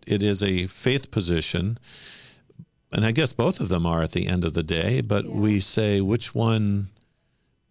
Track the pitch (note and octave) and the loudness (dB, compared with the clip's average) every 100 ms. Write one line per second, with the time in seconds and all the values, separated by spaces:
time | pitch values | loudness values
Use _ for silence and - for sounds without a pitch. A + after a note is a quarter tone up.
0 | - G#2+ G#2 G2 G2 F#2 F#2 - - C3 | -2 0 2 0 0 0 -2 -2 0 0
1 | - - F2 E2+ - - F#2 A#2 - - | -2 -2 0 0 0 -2 -2 -4 -10 -20
2 | - - - - _ - - _ - - | -20 -20 -20 -20 _ -20 -20 _ -6 0
3 | A2 A#2 D3+ - B2+ - F#2 F2+ E2+ E2 | 2 2 0 2 0 0 0 0 2 2
4 | D#2+ - F2+ F2+ E2+ E2+ D#2+ E2 F2+ C3 | 0 -2 0 0 0 -2 -2 0 0 0
5 | A2+ G#2 - G#2 G#2+ G#2 F#2+ - G#2+ G2+ | 0 -2 -2 0 2 2 0 0 2 2
6 | G2 A#2 - A#2+ A2+ A2 G#2 G2+ G2 _ | 2 0 -2 -2 2 2 2 0 -4 _
7 | _ _ _ _ _ _ _ | _ _ _ _ _ _ _